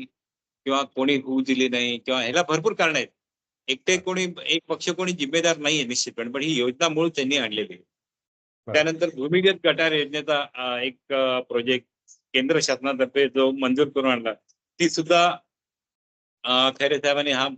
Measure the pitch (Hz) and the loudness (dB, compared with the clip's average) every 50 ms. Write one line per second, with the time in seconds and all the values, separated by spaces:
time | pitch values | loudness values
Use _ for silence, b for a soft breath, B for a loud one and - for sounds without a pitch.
0 | 127 - _ _ _ _ _ _ _ _ _ _ - 135 135 139 139 117 _ 131 | -8 -14 _ _ _ _ _ _ _ _ _ _ -4 -2 -2 -2 -2 -2 _ -2
1 | 131 143 143 131 135 131 131 131 131 135 131 127 131 123 123 123 123 120 120 113 | 0 2 0 0 -2 -2 -2 -2 0 0 0 0 0 0 0 -2 -2 -2 -4 -4
2 | - 131 127 127 113 120 127 175 175 156 156 160 160 220 196 - 175 160 151 131 | -4 -4 -2 -2 -2 0 0 0 0 0 -2 -2 0 -2 0 0 0 0 0 -2
3 | 110 - _ _ _ _ _ _ _ _ _ _ _ - 135 - _ 180 185 180 | -4 -6 _ _ _ _ _ _ _ _ _ _ _ -8 -8 -4 _ 0 0 0
4 | 180 185 185 185 185 180 170 - 131 139 160 165 - - 156 143 - 180 170 175 | 0 -4 -4 -4 -4 -4 -6 -6 -4 -2 -2 -2 -2 -4 -8 -4 -4 -4 -4 -4
5 | 185 180 180 156 143 135 156 165 165 170 165 151 147 147 156 151 127 117 123 - | -4 -4 -4 -4 -4 -2 0 2 2 2 0 0 0 -2 0 0 -2 -2 -4 -4
6 | - 120 - 120 117 120 127 139 147 160 156 123 120 127 123 - 170 165 151 156 | -4 -6 -6 -8 -8 -6 -6 -4 -4 -2 0 0 0 -2 0 0 -2 0 0 0
7 | 170 165 156 147 131 131 143 139 120 107 107 107 101 92 90 87 _ _ _ _ | 0 0 0 -2 -2 0 0 -2 -2 -2 -4 -6 -6 -6 -10 -16 _ _ _ _
8 | _ _ _ _ _ _ _ _ _ _ _ _ _ 113 113 151 151 165 160 156 | _ _ _ _ _ _ _ _ _ _ _ _ _ 0 2 2 2 2 0 0
9 | 143 - - 127 135 151 175 185 185 196 185 170 - 160 143 160 165 160 156 151 | -2 -2 -2 -4 -2 0 2 2 4 2 2 2 2 0 2 2 2 0 2 0
10 | 147 135 147 151 139 156 147 143 143 - - 123 127 127 123 120 127 131 123 _ | -2 -2 -4 -6 -2 -2 -2 -2 -2 -4 -8 -6 -6 -4 -4 -2 -4 -4 -6 _
11 | _ - 139 135 131 131 127 127 123 - 120 120 117 127 127 123 - _ _ _ | _ -4 0 0 2 2 0 -2 -2 -2 -2 -2 0 0 0 0 -2 _ _ _
12 | _ _ - _ _ _ - 127 131 139 160 151 - 143 131 127 131 139 135 127 | _ _ -20 _ _ _ 0 2 2 2 2 2 2 0 -2 -2 -2 -4 -2 0
13 | 131 127 - 139 139 123 123 135 131 135 135 135 135 127 127 139 147 143 - 139 | -2 0 2 2 2 2 2 2 2 2 2 0 0 2 2 2 2 2 0 0
14 | 131 131 123 117 113 113 104 - _ _ _ _ _ _ _ - 175 160 - 170 | 2 2 0 0 -2 -4 -6 -8 _ _ _ _ _ _ _ 0 0 0 0 0
15 | 156 160 175 170 175 175 - - - _ _ _ _ _ _ _ _ _ _ _ | 2 4 4 4 4 4 2 -2 -8 _ _ _ _ _ _ _ _ _ _ _
16 | _ _ _ _ _ _ _ _ - 123 127 127 131 131 131 - 143 139 147 135 | _ _ _ _ _ _ _ _ -2 0 2 4 4 2 2 0 0 2 2 2
17 | - 143 143 143 147 147 135 127 135 143 131 | 2 2 2 2 0 0 0 0 0 -2 -4